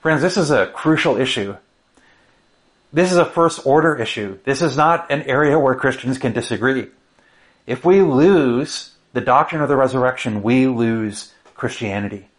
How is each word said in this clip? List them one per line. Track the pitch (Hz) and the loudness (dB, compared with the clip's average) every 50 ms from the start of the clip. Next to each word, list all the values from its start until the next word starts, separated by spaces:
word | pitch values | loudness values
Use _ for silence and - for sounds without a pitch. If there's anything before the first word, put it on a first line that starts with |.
Friends, | _ 160 156 143 | _ 0 0 2
this | 139 185 - | 0 0 0
is | 208 170 147 | 0 0 2
a | 147 117 92 - | 2 2 2 0
crucial | - - - 160 160 147 - 170 123 | -4 -4 0 0 0 2 2 0 0
issue. | 104 131 127 - 120 101 98 98 - _ _ _ _ _ _ _ _ _ _ _ _ _ _ _ _ _ _ _ _ _ _ _ _ _ _ | 0 0 -2 -2 -4 -6 -6 -8 -14 _ _ _ _ _ _ _ _ _ _ _ _ _ _ _ _ _ _ _ _ _ _ _ _ _ _
This | - 151 180 185 | 0 0 0 2
is | 185 175 | 4 2
a | 165 | 2
first | - - 170 170 165 - - - | 2 2 0 0 0 0 -2 0
order | 135 135 156 156 165 147 | 2 2 4 4 2 0
issue. | 120 113 - - 113 104 98 95 - _ | -2 -6 -6 -6 -8 -8 -8 -10 -8 _
This | 135 135 131 | -4 -2 0
is | 170 156 127 | -2 -2 0
not | 139 147 160 165 160 - - | 2 2 2 2 0 -2 -4
an | 143 143 | -6 -6
area | - 135 131 135 151 147 139 - | -2 -2 0 0 2 2 2 2
where | 139 131 123 | 2 2 0
Christians | 127 - 131 127 - - 127 131 127 | 0 -2 -2 -2 -2 -4 -6 -6 -2
can | - 127 | -4 -4
disagree. | 107 120 113 - 117 95 110 131 135 131 107 - _ _ _ _ _ _ _ _ _ _ _ _ _ _ _ | -4 -4 -4 -4 -6 -2 0 0 0 -2 -6 -10 _ _ _ _ _ _ _ _ _ _ _ _ _ _ _
If | - 120 - - | -8 -8 -2 2
we | 175 185 196 | 4 6 6
lose | 190 165 135 127 151 190 202 170 143 123 120 123 151 - - - - - _ _ _ _ | 6 4 4 4 4 6 4 4 2 2 0 -2 -4 -6 -8 -14 -14 -16 _ _ _ _
the | _ 123 | _ -6
doctrine | 117 127 123 139 156 - 170 156 | 0 2 2 2 2 0 -2 -4
of | 147 135 | -2 0
the | 143 | 2
resurrection, | 131 135 127 127 131 123 127 127 - - 127 107 104 | 2 2 0 0 0 0 0 -2 -4 -6 -6 -6 -4
we | 101 117 123 131 131 131 | 0 0 2 2 2 2
lose | 127 113 120 117 113 113 110 104 101 - - - _ _ _ - _ | 0 0 0 0 0 -2 -4 -6 -8 -10 -16 -18 _ _ _ -20 _
Christianity. | - - 113 - - 120 104 98 104 104 101 104 98 95 _ _ | -10 -8 -8 -8 -6 -8 -6 -6 -6 -6 -6 -10 -12 -16 _ _